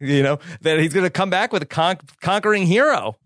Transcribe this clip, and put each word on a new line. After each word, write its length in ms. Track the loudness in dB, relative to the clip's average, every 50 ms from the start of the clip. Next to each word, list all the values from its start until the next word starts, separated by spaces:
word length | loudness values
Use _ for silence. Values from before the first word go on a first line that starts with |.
You 220 | -4 0 2 2
know, 160 | 2 2 0 -2 -6 -12 -12 -6
that 160 | -2 0 2 2
he's 120 | 0 0
gonna 180 | 0 0 0 0
come 200 | 0 -2 -2 0
back 220 | 0 -2 -2 -2
with 100 | -2 -4
a 40 | -6
con-, 320 | -4 -2 -2 0 0 -2 -4 -8 -18 -16 _
conquering 460 | -4 -2 -2 0 0 0 0 2 2
hero. 500 | 2 2 2 2 2 0 0 -2 -6 -8 -12 _